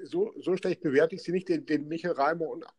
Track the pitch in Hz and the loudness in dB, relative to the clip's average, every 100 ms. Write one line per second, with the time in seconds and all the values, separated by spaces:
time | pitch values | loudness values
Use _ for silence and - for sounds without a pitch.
0 | 175 170 208 - - 185 185 165 160 135 | -6 -2 -2 -2 -2 0 0 -2 2 4
1 | 165 180 - 180 180 160 139 151 147 160 | 4 2 -2 -2 0 -2 0 -2 0 -4
2 | 175 160 139 170 156 117 - | -2 2 2 2 -4 -6 -12